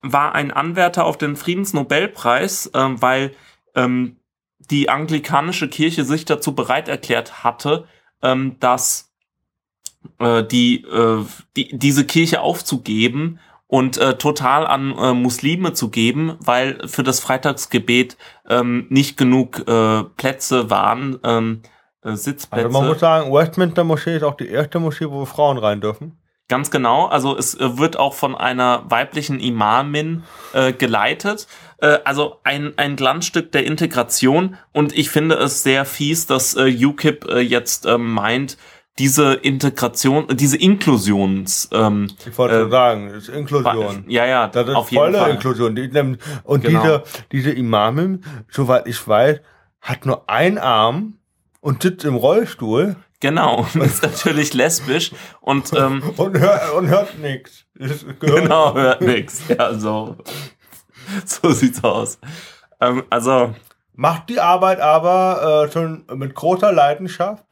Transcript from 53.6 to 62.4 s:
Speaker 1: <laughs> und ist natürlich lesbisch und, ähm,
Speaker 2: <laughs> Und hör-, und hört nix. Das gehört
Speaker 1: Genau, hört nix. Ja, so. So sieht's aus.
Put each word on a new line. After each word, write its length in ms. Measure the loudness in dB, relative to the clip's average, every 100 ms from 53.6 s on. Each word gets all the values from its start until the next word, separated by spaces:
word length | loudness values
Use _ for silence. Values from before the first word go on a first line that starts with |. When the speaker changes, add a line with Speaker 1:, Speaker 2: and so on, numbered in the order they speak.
| 0
Speaker 1:
<laughs> 40 |
und 80 | 0
ist 200 | 0 0
natürlich 500 | -4 -2 0 0 0
lesbisch 600 | 2 0 0 -2 -2 -2 -10 -20 -12
und, 320 | -2 -2 0
ähm, 280 | 0 2 0 -6
Speaker 2:
<laughs> 60 | -4
Und 200 | -2 2
hör-, 360 | 4 2 0 -2
und 120 | 2
hört 300 | 2 0 -6
nix. 460 | -8 -8 -12 -20 _
Das 300 | _ -8 -8 -12 -2
gehört 240 | 4 4
Speaker 1:
Genau, 320 | 4 4 4
hört 260 | 4 2 2
nix. 400 | 2 2 -2 -12 -2
Ja, 240 | 0 0
so. 440 | -2 -4 -4 -6 -14 -16 -14 -16 _ _ -20 _ _ -12 -10
So 260 | -8 -2 0
sieht's 300 | 2 2 2
aus. 360 | -2 -2 -6 -10 -16 -18